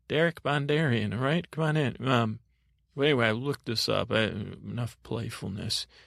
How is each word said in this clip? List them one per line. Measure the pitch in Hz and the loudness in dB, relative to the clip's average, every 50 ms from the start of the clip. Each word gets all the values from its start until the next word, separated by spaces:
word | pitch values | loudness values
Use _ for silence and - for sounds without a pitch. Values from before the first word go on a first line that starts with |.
| _ | _
Derek | - 131 147 165 170 160 - - | -2 0 2 2 2 0 -2 -2
Bondarian, | 139 143 147 143 139 147 151 165 143 120 113 104 104 101 | 0 0 0 2 2 2 2 4 4 2 2 0 0 -2
all | 113 127 | 0 0
right? | 139 156 175 170 - | 2 0 0 -2 -4
Come | - 156 160 | -4 -2 0
on | 156 151 | 0 2
in." | 156 147 120 - - 120 | 2 2 0 -2 -2 0
Um, | 131 131 120 117 110 110 113 _ _ _ _ _ _ _ _ _ _ - | 2 4 4 4 2 -2 -6 _ _ _ _ _ _ _ _ _ _ -2
but | 139 139 | 2 2
anyway, | 151 147 123 117 | 4 4 6 4
I | 110 110 | 4 2
looked | 117 131 143 139 - - | 2 0 -4 -4 -4 -4
this | - 113 110 - - | -4 -2 -2 0 0
up. | 110 98 101 113 - | 0 0 0 2 2
I, | 110 110 98 - 107 104 95 95 - 104 | 2 2 2 0 -4 -6 -8 -10 -12 -12
enough | 104 107 117 123 117 - _ - | -8 -6 -6 -6 -6 -8 _ -10
playfulness. | - - 113 113 113 - - - 104 95 104 101 110 - - - - - - - | -8 -6 -6 -6 -6 -8 -8 -8 -8 -6 -6 -4 -4 -4 -4 -6 -8 -14 -20 -20